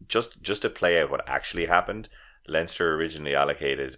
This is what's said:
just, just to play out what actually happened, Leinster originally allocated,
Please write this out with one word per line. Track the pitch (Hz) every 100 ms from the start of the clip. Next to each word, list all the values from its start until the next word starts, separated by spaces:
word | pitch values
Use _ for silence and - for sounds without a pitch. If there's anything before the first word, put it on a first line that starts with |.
| -
just, | 113 117 -
just | 90 104
to | 107
play | - 90 85
out | 71
what | 69 69
actually | 67 - 87 82
happened, | 87 90 104 107 - - _ -
Leinster | 78 85 - 87 78
originally | 80 78 73 69
allocated, | 71 71 71 67 67